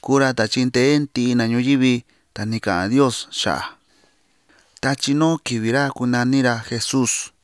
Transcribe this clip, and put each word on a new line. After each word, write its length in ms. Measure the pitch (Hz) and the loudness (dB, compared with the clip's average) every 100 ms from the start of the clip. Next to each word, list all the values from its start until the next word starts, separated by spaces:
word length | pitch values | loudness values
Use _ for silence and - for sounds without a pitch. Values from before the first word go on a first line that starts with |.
kuu 140 | - 139 | 2 2
ra 100 | 135 | 2
tachi 280 | 120 110 - | 2 -2 0
ntee 280 | 127 123 131 147 | 0 2 4 2
nti'i 320 | 147 - 123 123 | 0 -2 0 0
na 100 | 113 | 0
ñuyivi, 480 | 120 123 139 127 120 - _ _ - | 0 2 2 2 0 -4 _ _ -10
ta 60 | 104 | -6
ni 120 | 113 | -4
ka'an 300 | - 87 95 | -2 -2 0
Dios 260 | 127 139 110 - | 2 2 0 -10
xa'a. 340 | - - 71 - - _ _ _ _ _ _ _ _ _ _ | -6 -4 -4 -6 -14 _ _ _ _ _ _ _ _ _ _
Tachi 320 | 131 139 - | -4 -4 -2
nuu 220 | 143 160 165 | 0 2 0
kivi 320 | - 120 110 | -4 -4 0
ra 120 | 127 143 | 0 -2
kunani 500 | - 123 123 123 135 | -2 -2 0 2 2
ra 140 | 127 117 | 2 0
Jesus. 500 | 107 117 - 135 120 - - _ | -4 -8 -2 0 0 -2 -8 _